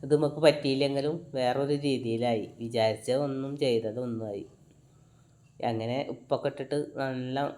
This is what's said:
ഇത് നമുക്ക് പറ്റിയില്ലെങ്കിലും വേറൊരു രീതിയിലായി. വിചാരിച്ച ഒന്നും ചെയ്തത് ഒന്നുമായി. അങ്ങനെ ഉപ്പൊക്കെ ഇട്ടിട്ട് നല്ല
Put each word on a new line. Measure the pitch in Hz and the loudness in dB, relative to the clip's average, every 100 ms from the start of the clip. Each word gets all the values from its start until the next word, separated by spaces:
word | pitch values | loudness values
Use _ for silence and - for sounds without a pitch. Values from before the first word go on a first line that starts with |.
ഇത് | 135 | 4
നമുക്ക് | 147 151 151 | 4 4 6
പറ്റിയില്ലെങ്കിലും | 151 147 139 135 139 139 143 165 170 | 6 6 2 2 2 2 -2 -4 -6
വേറൊരു | 135 123 127 143 147 | -2 0 2 0 0
രീതിയിലായി. | 143 127 117 113 120 113 98 - | 0 0 0 0 2 0 -2 -8
വിചാരിച്ച | 117 117 110 107 - | -4 2 2 2 0
ഒന്നും | 131 143 135 135 139 | 0 0 -2 -6 -2
ചെയ്തത് | 139 113 110 113 | 2 2 0 -4
ഒന്നുമായി. | 123 113 110 101 - - - - _ - - _ _ _ _ - | -4 -4 -6 -8 -10 -18 -20 -20 _ -20 -20 _ _ _ _ -6
അങ്ങനെ | 120 113 113 127 143 | -2 -2 -2 -2 -4
ഉപ്പൊക്കെ | - - 135 143 | -8 -4 -2 -2
ഇട്ടിട്ട് | 139 135 143 147 - | -4 -4 -4 -4 -4
നല്ല | 135 127 127 131 143 | -4 -4 -4 -2 -4